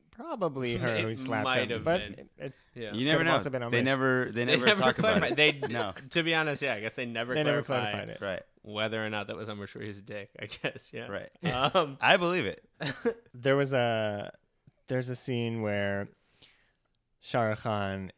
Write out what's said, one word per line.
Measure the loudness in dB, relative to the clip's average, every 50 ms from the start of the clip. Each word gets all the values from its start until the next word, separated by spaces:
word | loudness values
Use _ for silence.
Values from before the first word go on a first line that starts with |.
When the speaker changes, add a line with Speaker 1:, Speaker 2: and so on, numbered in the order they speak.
| _ _
Speaker 1:
probably | -18 -14 -10 -8 -4 -2 -2 -2 0 -2 -2 -2 0
her | 0 0
Speaker 2:
<laughs> | 0 0
It | 0 0
Speaker 1:
who | -2 -2
slapped | -4 -4 -2 0 0 2
Speaker 2:
might | 2 2 2 2
Speaker 1:
him." | 0
Speaker 2:
have | -2 -2 0
Speaker 1:
But | 0 0 0
Speaker 2:
been. | 0 -4 -10
Speaker 1:
it, | -14 -16 -18 _
it | -12 -12 -12 -12 _ _ _ -12
Speaker 2:
Yeah. | -10 -8 -6 -2
Speaker 3:
You | 0 2
never | 2 4
Speaker 1:
could've | 4 4
Speaker 3:
know. | 4 4
Speaker 1:
also | 2 2 0
been | -2 -2 0 0
Speaker 3:
They | 2 2
Speaker 1:
Amrish. | 4
Speaker 3:
never, | 2 2 2 4 4 4 2 2 0
they |
Speaker 2:
They | 0 0 2
Speaker 3:
never | 2 2 4 6
Speaker 2:
never | 4 4 6
Speaker 3:
talk | 4 4 4 4
about | 2 4 4 4
Speaker 2:
clarified. | 2 2 4 6
Speaker 3:
it. | 6 4 4 2
Speaker 2:
They, | -2 -4 -2
Speaker 3:
No. | -2 -4 -4 -6 -10
Speaker 2:
<laughs> | -8 -4
to | -2 0 2
be | 2 2
honest, | 2 2 0 -2 -2
yeah, | -2 -2 -2
I | -2
guess | -4 -6 -4
they | -6 -6
never | -4 -4 -4 -2 0 0
Speaker 1:
They | 2 2
never | 2 2 0 0
Speaker 2:
clarified | 0 -2 0 0 -2 -2
Speaker 1:
clarified | -4 -6 -8 -8 -6
it. | -6
Speaker 3:
Right. | -6 -6 -6 -8 _ _ _
Speaker 2:
whether | -14 -8 -4 -2 -2 0 0 -2 -2
or | -2
not | -4 -4 -6
that | -6 -8
was | -8 -8 -8
Amrish | -8 -8 -10 -10
Puri's | -10 -10 -10 -10 -10 -10
dick, | -12 -12 -10 -10 -10 -12 -14 -12
I | -12
guess, | -10 -8 -6 -6 -6 -6 -8 -14 -14 -12
yeah. | -12 -10
Speaker 3:
Right. | -8 -8 -8 -8 -10 -12 _ -4 -2 0 2 2 2 4
Speaker 2:
Um, | 2 2 2 0
<laughs> | 2
Speaker 3:
I | 4 6 6
believe | 6 4 2 2 0 0
it. | -2 -4 -6 -10 _ _ -8 -6 -6 -4 -2 -2 -2 -2 -4 -8 -20 -10
Speaker 1:
There | -2 2 4 4
was | 4 4 2 2
a, | 2 4 4 2 2 0 0 -2 -4 -6 -8 -12 -16 _ _ _ _ _ _ _ _ _
there's | -4 -2 -2 -2 -2
a | -6
scene | -6 -4 -2 0 0 0 0 0 0 0
where | 0 2 2 2 2 0 0 -2 -6 -10 _ _ _ _ _ -20 -20 _ _ _ _ _ _ _ _ _ _ _ _ _ _
Shah | -8 -2 0 2 2
Rukh | 2 0 -2
Khan | -2 -2 -2 0 -2 -2 -4 -4 -6 -10 -10